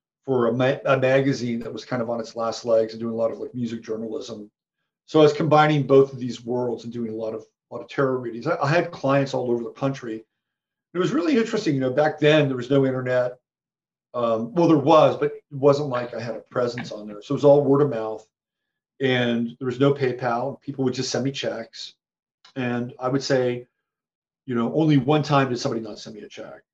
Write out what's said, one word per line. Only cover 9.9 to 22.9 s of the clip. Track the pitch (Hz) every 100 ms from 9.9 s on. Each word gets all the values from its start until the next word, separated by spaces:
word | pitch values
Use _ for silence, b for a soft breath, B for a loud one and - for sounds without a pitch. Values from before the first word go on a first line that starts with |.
| 135 117 110 - _ _ _ _ _ _
It | 175
was | 165
really | 269 339 247
interesting. | 220 208 165
You | 135
know, | 131
back | 131 151 -
then | 147 156 139
there | 127
was | 120
no | 139 135
internet. | 131 127 127 123 - _ _ _ _ _ _ _
Um, | 123 117 113 117
well, | 170 165
there | 156
was, | 131 160 139 120
but | 147
it | - -
wasn't | 143 139 139 147
like | 123 120
I | 117
had | 117 -
a |
presence | - 127 120 123 113
on | 110 107
there. | 104
So | -
it | 135
was | 143
all | 143
word | 135 139
of | 147
mouth, | 117 110 110 - _ _ _ _ _ _ -
and | 135 127 120 117 117 -
there | 127
was | 123
no | 143
PayPal. | 139 131 - 127 117 135 -
People | - 131 131
would | 131
just | 131
send | 123
me | 131
checks, | 135 117 113 113 - - - _ _ _ _ _ 135
and | 123 120 123